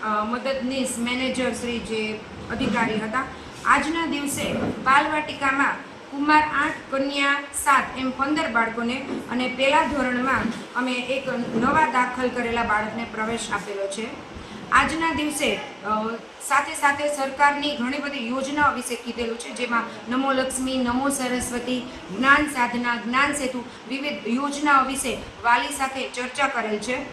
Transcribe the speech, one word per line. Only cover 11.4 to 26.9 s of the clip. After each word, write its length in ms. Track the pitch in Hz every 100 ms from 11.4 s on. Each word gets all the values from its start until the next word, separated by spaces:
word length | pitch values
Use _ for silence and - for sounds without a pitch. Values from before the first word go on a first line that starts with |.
| 240 226
નવા 320 | 247 302 311
દાખલ 420 | 254 247 254 247
કરેલા 340 | 247 233 233
બાળકને 420 | 220 208 214 226 226 214
પ્રવેશ 340 | 220 233 -
આપેલો 340 | 202 202 202 196
છે. 200 | - 226 285 - - - - -
આજના 420 | 254 285 311 330
દિવસે, 420 | 302 302 - 269 196 - - 196
અ, 40 | 214 220 233 - - -
સાથે 260 | 277 285
સાથે 340 | 311 285 285 294
સરકારની 680 | 285 269 262 294 285 294 226
ઘણી 200 | 247 285
બધી 300 | 285 277 226
યોજનાઓ 460 | 254 254 294 285
વિશે 220 | 233 247 240
કીધેલું 420 | 240 220 233 226
છે, 120 | -
જેમાં 640 | 226 240 233 214 - -
નમો 220 | 247 269
લક્ષ્મી, 440 | 262 262 262 262 262
નમો 320 | 240 247 269
સરસ્વતી, 840 | 269 254 247 233 247 240 254 - - - 190
જ્ઞાન 280 | 262 285 294
સાધના, 500 | 262 240 240 240 233
જ્ઞાન 380 | 208 254 285
સેતુ, 300 | 277 254 247 226 - -
વિવિધ 380 | 269 294 220 220
યોજનાઓ 580 | 240 285 285 294 277 262
વિશે 320 | 269 262 202 - -
વાલી 240 | 220 240 285
સાથે 420 | 285 269 262 226
ચર્ચા 380 | - 247 269 269
કરેલ 320 | - 220 208
છે. 220 | 220